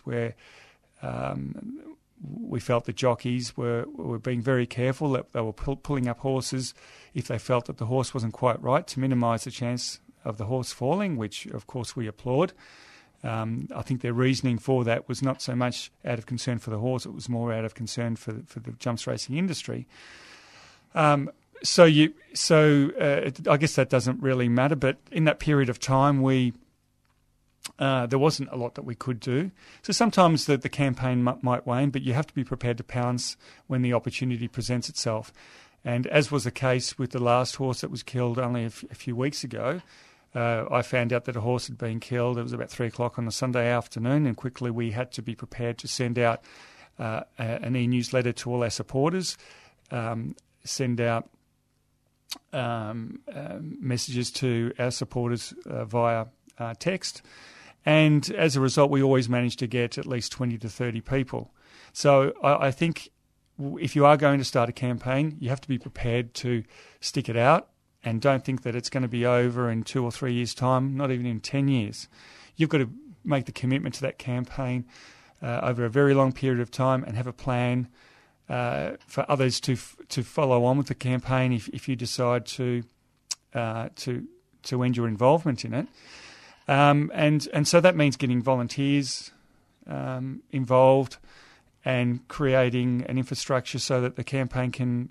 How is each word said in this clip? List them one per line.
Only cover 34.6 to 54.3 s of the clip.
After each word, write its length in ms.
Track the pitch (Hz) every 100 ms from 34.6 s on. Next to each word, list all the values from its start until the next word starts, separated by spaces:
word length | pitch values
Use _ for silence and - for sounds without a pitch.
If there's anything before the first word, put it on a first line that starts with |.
| 120 123 -
itself. 440 | - 120 110 - - - - - _
And 220 | - 120 127
as 240 | 151 139
was 140 | 143
the 60 | 117
case 480 | - 131 127 - -
with 120 | 127
the 120 | 131
last 340 | 120 123 127 -
horse 240 | 131 123
that 100 | -
was 120 | 123
killed 360 | - 127 123 117
only 240 | 123 123
a 40 | 113
f-, 180 | - -
a 40 |
few 220 | - - 117
weeks 280 | 139 147
ago, 360 | 131 107 120 175 - - - _ _
uh, 300 | 123 117 113 -
I 120 | 120
found 300 | - 127 117
out 140 | 120 131
that 100 | 120
a 40 |
horse 260 | 120 123 -
had 100 | 117
been 240 | 117 113
killed. 380 | - 123 120 120
It 40 |
was 100 | 120
about 160 | 120 117
three 160 | - 117
o'clock 320 | - 120 -
on 80 | 113
the 60 |
Sunday 360 | - 131 123 117
afternoon, 580 | 120 - 113 120 147 143
and 100 | -
quickly 340 | 127 - 120
we 220 | 117 117
had 200 | 107 127
to 100 | -
be 120 | 110
prepared 420 | 113 120 - 120 -
to 100 | -
send 300 | - 120 120
out, 240 | 117 117 - - - - - -
uh, 260 | 117 110 - -
a, 40 |
an 340 | 113 120 117 127
e-newsletter 560 | 120 123 117 131 120
to 180 | - 123
all 120 | 123
our 80 | 117
supporters, 640 | - - 131 156 185 175 - - - - _ _
um, 440 | 123 113 113 131 - _ _
send 360 | - - 127 120
out, 280 | 117 113 - _ _ _ _ _ _ _ _ _ _ - _
um, 640 | 147 120 117 107 113 113 - -
uh, 240 | 143 - 98
messages 680 | 160 269 131 123 - 123 120